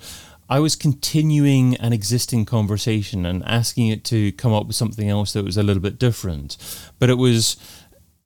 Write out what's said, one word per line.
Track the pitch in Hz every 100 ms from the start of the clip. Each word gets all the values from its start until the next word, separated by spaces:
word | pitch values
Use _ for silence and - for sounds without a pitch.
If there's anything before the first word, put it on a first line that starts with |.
| - - - - -
I | 131
was | 156 -
continuing | 156 135 - 156 156 151 143 135 127 123
an | 117
existing | 117 101 120 - 120
conversation | 104 117 104 104 - 110 101 98
and | 87 90 -
asking | 117 113 - 113
it | 107 -
to | 113 104
come | - 123
up | 107 104
with | 110
something | 110 107 104
else | 104 101
that | 107
was | 98 95
a |
little | 101 98
bit | 98 -
different. | 123 107 95 78 71 - - - - -
But | 123
it |
was | 127 127 117 113 - - - - - _ _